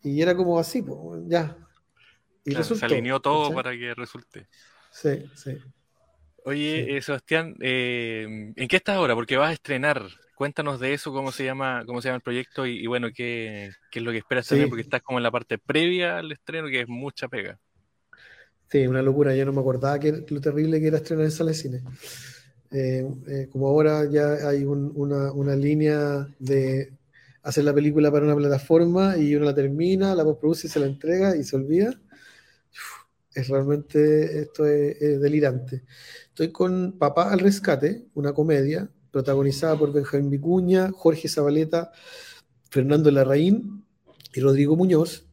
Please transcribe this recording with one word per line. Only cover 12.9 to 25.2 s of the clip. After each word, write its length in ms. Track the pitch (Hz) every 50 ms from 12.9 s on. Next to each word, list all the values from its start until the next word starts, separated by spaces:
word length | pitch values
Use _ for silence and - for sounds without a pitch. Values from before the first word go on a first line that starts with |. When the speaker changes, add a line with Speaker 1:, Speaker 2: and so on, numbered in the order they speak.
| 123 123 120 117 -
Speaker 2:
qué, 560 | - 120 120 120 117 113 110 107 101 101 98 95 _ _ _
qué 80 | - 120
es 60 | 117
lo 60 | 120
que 80 | 113 110
esperas 280 | - _ 127 127 120
Speaker 1:
Sí. 40 | -
Speaker 2:
también, 200 | 143 139 147 139
porque 120 | 120 113
estás 200 | 113 - - 123
como 160 | _ - 127 123
en 40 |
la 80 | 120 117
parte 280 | 113 123 120 _ 120 104
previa 600 | _ - - 156 165 175 180 180 175 175 175 175
al 140 | 165 156
estreno, 360 | 151 _ _ - 160 160 156 147
que 120 | 131 127
es 80 | 120 117
mucha 400 | 120 120 135 143 - - 139 123
pega. 320 | - 117 98 95 101 _ _ _ _ _ _ _ _ _ _ _ - _ - - - _ - _ _ _ _ _
Speaker 1:
Sí, 180 | - 143 131
una 160 | 127 127 131
locura. 340 | 131 135 135 147 143 139 131
Yo 80 | 135 135
no 80 | 139
me 80 | 139 139
acordaba 400 | 131 135 127 123 135 139 147 143
que 240 | 147 151 151 156 156
lo 140 | - 147 143
terrible 400 | 139 156 139 151 156 160 160 156
que 60 | 160 156
era 80 | 156
estrenar 300 | 156 156 - 170 156 156
en 40 | 156
sala 200 | 156 - 165 160
de 40 | 156
cine. 300 | 156 - 135 127 131 127 127 131 - - - - - - - - - _ _ _ _ _ _
Eh, 340 | 135 135 131 131 131 131 131 135 131 127 - -
eh, 200 | 139 139 135 135
como 160 | - 131 135 139
ahora 420 | 143 151 156 151 156 151 151 147
ya 380 | 147 147 147 147 147 147 147 147
hay 160 | 143 143 139
un, 260 | 139 143 143 139 147 151
una, 360 | 143 143 143 143 139